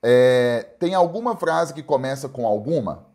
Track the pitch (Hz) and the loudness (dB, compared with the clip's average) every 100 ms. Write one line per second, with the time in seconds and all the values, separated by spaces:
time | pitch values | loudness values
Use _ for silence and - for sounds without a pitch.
0 | 117 123 127 127 123 117 - - 175 190 | 4 6 6 4 2 0 -6 -6 -2 0
1 | 175 180 240 233 165 160 170 147 143 143 | 0 0 -6 -4 -2 0 -2 -6 -2 -2
2 | 131 135 139 - 117 104 110 160 101 71 | -2 -6 -10 -6 -2 -2 -2 -4 -4 -8
3 | _ | _